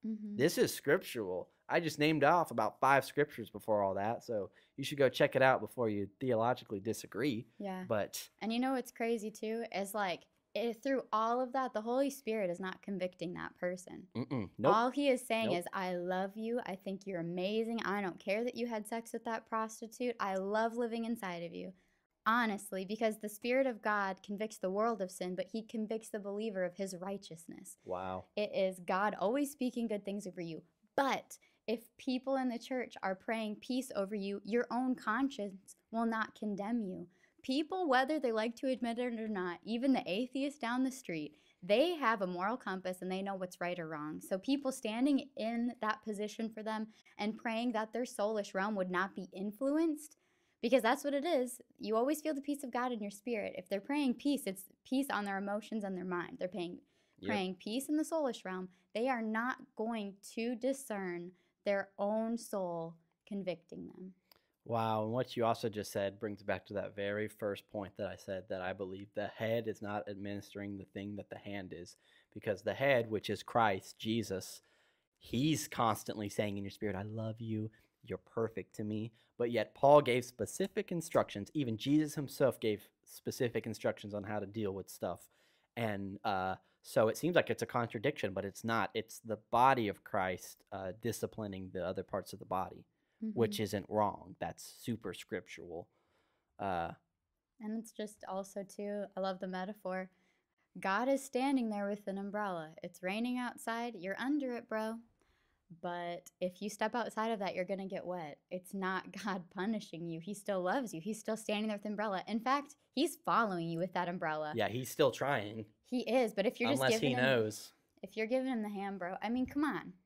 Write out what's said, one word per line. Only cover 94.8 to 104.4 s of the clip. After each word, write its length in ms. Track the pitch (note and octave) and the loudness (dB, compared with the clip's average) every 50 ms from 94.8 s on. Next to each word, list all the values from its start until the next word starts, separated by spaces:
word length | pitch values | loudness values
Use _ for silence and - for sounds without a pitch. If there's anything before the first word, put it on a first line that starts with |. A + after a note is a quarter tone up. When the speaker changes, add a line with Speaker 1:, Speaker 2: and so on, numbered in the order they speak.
| - - A#2 G#2+ - G2 F2 | -4 -4 -4 -4 -4 -8 -8
Speaker 2:
scriptural. 720 | - - _ G#2+ F#2 F2+ - - - - E2+ E2 E2 F#2+ _ _ _ _ _ _ _ _ _ _ _ _ _ _ - | -8 -8 _ -6 -6 -6 -8 -14 -14 -12 -10 -10 -10 -10 _ _ _ _ _ _ _ _ _ _ _ _ _ _ -4
Uh, 340 | - G2 F2+ F2 E2+ E2 - - _ _ _ _ _ _ _ _ _ _ _ _ | -2 0 0 0 0 -2 -6 -12 _ _ _ _ _ _ _ _ _ _ _ _
Speaker 1:
And 180 | A3+ G#3+ A3 A3+ | -8 -6 -6 -6
it's 140 | A3 A3+ - | -8 -10 -8
just 320 | - G#3+ G#3 G#3+ _ - - | -8 -8 -8 -8 _ -12 -8
also, 360 | F#3+ F#3+ G3 F#3+ - G#3 G3 | -6 -6 -8 -8 -8 -10 -10
too, 420 | G3 - - G3+ G#3 G#3 G#3 G3+ F#3+ _ | -10 -8 -8 -6 -4 -4 -4 -6 -6 _
I 40 | - | -2
love 180 | F#3+ F#3+ F#3+ F#3 | -2 -2 -2 -2
the 60 | G3 | -4
metaphor. 640 | F#3 F#3 F#3 F#3 F#3+ G#3+ G#3+ _ F#3 F#3 F#3 F#3 F#3 _ _ _ _ _ _ _ _ _ _ _ _ _ - | -6 -4 -4 -4 -6 -8 -8 _ -4 -4 -4 -4 -6 _ _ _ _ _ _ _ _ _ _ _ _ _ -4
God 300 | - F#3+ F#3+ G#3 A#3+ C4 | 0 2 2 4 4 4
is 160 | C#4 C4+ C4+ | 2 2 2
standing 460 | - - B3 B3+ C#4 C#4+ C4 A#3+ A3 | -2 -2 0 2 4 4 4 2 2
there 180 | G#3 G3+ G3+ G3+ | 0 -2 0 -2
with 180 | G#3 G#3 G#3 - | -2 -4 -4 -6
an 100 | F#3+ G3 | -4 -4
umbrella. 560 | G3 G3+ F#3+ G#3 G#3 G3+ F3+ E3+ D#3 D#3 D#3+ - - | -4 -4 -2 -2 -2 -2 -2 -4 -4 -8 -10 -10 -12
It's 200 | F3+ F3 - - | -12 -10 -6 -4
raining 360 | F3+ G3 A3 A#3 B3 B3 B3 | -2 0 0 0 0 0 0
outside. 560 | B3 A#3+ - - - - A3+ A#3 A#3 A#3+ A3+ | -2 -4 -6 -6 -4 -4 -2 -2 -2 -4 -6
You're 220 | F#3+ E3 F#3+ G3 - | -6 -4 -4 -2 -2
under 320 | - C4 D4 D4+ | 0 2 2 2